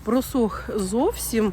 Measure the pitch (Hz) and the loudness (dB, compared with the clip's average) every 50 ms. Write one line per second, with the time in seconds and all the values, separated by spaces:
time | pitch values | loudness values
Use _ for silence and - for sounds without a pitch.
0 | - 214 226 262 247 - - 262 233 202 - - - - - 220 190 185 202 240 | 0 2 0 2 0 0 0 0 0 0 0 -6 -8 -4 -2 -2 -2 0 0 2
1 | 285 427 466 - - - 233 226 214 202 | 2 2 0 -2 -6 -2 0 2 2 0